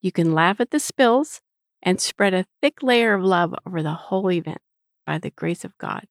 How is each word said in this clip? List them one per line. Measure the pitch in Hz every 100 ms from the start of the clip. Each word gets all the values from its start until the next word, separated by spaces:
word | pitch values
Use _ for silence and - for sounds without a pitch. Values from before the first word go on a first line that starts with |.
you | 190
can | - 165
laugh | 160 170 202
at | 247
the | 311
spills | - - 247 240 302 - _ _ _ _
and | - 185
spread | - - 202
a | 185 185 _
thick | 285 -
layer | 254 240 226
of | 202
love | 185 180 175 - -
over | 175
the | 156
whole | 160 - 190 190
event | 175 160 - _ _ _ _
by | - 151
the | -
grace | - 165 175
of | 185 _
God. | - - -